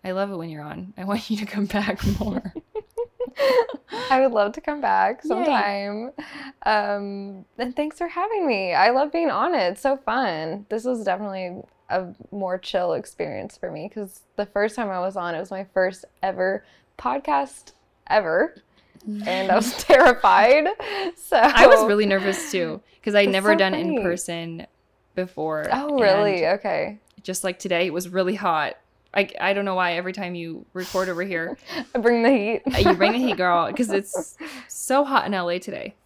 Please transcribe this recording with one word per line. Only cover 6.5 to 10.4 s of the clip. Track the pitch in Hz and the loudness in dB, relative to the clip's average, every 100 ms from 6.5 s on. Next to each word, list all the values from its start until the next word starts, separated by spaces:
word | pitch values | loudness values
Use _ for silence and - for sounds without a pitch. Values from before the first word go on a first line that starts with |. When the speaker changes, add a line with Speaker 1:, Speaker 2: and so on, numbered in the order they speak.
| _ - | _ 0
Speaker 2:
Um, | 214 202 202 202 202 196 196 - - | 0 0 -4 -4 -8 -10 -14 -18 -8
and | 247 254 | -6 -4
thanks | 302 - | -6 -4
for | 339 | -6
having | 349 403 427 320 | -4 -2 0 0
me. | 208 185 | 0 0
I | 165 202 | 4 4
love | 254 294 | 4 0
being | 339 330 | 0 -2
on | - 294 311 | 0 0 0
it. | 180 | -2
It's | 196 | -2
so | 277 269 | -2 -2
fun. | 247 240 240 160 | -2 -2 -2 -4